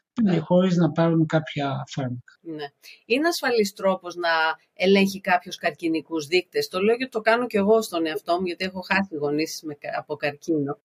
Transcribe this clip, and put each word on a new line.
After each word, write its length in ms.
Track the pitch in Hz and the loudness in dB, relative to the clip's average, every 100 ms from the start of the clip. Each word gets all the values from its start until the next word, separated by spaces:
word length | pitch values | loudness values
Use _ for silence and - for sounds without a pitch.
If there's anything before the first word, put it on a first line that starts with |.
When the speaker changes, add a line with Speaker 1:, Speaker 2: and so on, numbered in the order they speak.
| _ | _
Speaker 1:
πάλι 260 | - 208 170 | 0 2 2
χωρίς 360 | 160 180 185 170 | 4 4 4 4
να 160 | 170 | 2
πάρουν 340 | 156 165 165 156 | 2 2 4 2
κάποια 580 | 160 156 - 139 135 135 | 0 -2 -4 -4 -4 -8
φάρμακα. 520 | - 127 123 - _ | -6 -6 -8 -12 _
Speaker 2:
Ναι. 260 | 170 156 143 - - - _ | -14 -10 -10 -14 -20 -20 _
Είναι 220 | 247 330 | 2 2
ασφαλής 460 | 339 269 240 202 | 0 -2 0 0
τρόπος 420 | - 190 185 175 170 | 0 0 0 -6 -4
να 140 | 170 160 160 156 _ | 0 2 0 -2 _
ελέγχει 480 | - 185 196 196 190 | -2 4 4 4 0
κάποιος 340 | 190 175 - - | 0 0 -2 -6
καρκινικούς 680 | 175 147 170 160 - 165 143 | -6 -4 -2 -2 -4 -6 0
δείκτες; 420 | 180 - 147 147 | 0 0 -4 -4
Το 120 | 180 | 0
λέω 160 | 202 240 | 0 2
γιατί 160 | 262 | -2
το 100 | - | -2
κάνω 260 | 214 233 240 | 0 2 0
κι 100 | 208 | 0
εγώ 240 | 196 226 | 4 4
στον 240 | 214 170 165 | 2 -4 -2
εαυτό 320 | 156 - 175 | -4 -2 -2
μου, 60 | 185 | -2
γιατί 200 | 170 190 | -4 -6
έχω 160 | 190 | -6
χάσει 340 | - 190 196 156 | -2 -2 -2 -4
γονείς 460 | 143 147 156 - | -2 -2 -2 -6
με 100 | 156 | -12
κα-, 240 | 147 - - | -12 -8 -8
από 180 | - 147 | -8 -6
καρκίνο. 640 | 147 143 - 156 139 147 | -6 -6 -4 -2 -2 -6